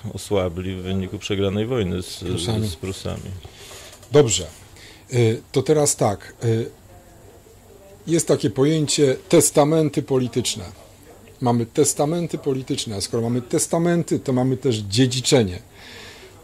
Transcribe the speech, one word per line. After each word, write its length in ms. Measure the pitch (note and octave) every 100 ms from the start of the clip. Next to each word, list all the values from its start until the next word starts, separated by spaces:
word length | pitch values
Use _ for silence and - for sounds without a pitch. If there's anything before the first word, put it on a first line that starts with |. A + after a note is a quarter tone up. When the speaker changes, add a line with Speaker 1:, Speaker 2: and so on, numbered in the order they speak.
| G#2
Speaker 1:
osłabli 640 | - - G2+ F#2 E2+ F#2 F#2
w 60 |
wyniku 380 | F#2 F#2+ F#2 G2
przegranej 460 | - G2 G2 G2+ A2
wojny 360 | B2+ F2+ F#2
z, 160 | F#2 -
Speaker 2:
Prusami. 500 | - A2+ - A2 G#2+
Speaker 1:
z 80 | E2
Prusami. 560 | F#2+ F#2+ F#2 F2+ - F#2 - - - - - - -
Speaker 2:
Dobrze. 360 | C#3+ B2 F#2 D#2+ - - - - - -
Y, 280 | B2 A2+ A#2 -
to 100 | C#3
teraz 340 | C3 D3+ C#3+ -
tak. 380 | A#2+ G2 - -
Y, 260 | A#2 A2+ A#2+ - - - - - - - - - - - - - -
jest 200 | E3 -
takie 220 | C#3 D3+
pojęcie 640 | - C#3+ D#3+ C#3+ - C#3 B2+ -
testamenty 720 | E3+ C#3 D#3 C#3+ D#3+ D3+ D3+
polityczne. 640 | B2 C3 B2 B2+ A2 A2 F2+ - - - - - - -
Mamy 240 | B2 A#2+ A2+
testamenty 720 | - C#3+ - D3 F3 E3 E3
polityczne. 580 | C#3+ C3 B2+ C3+ A#2+ G2+
A 60 |
skoro 220 | - A#2
mamy 180 | A#2 B2
testamenty, 800 | B2 D#3+ - E3+ E3+ E3+ - D#3+
to 140 | -
mamy 240 | B2+ B2+ C3
też 180 | C#3 A2
dziedziczenie. 800 | G2+ G#2+ C3 B2+ - C3+ G2+ F2+ - - - - - - - -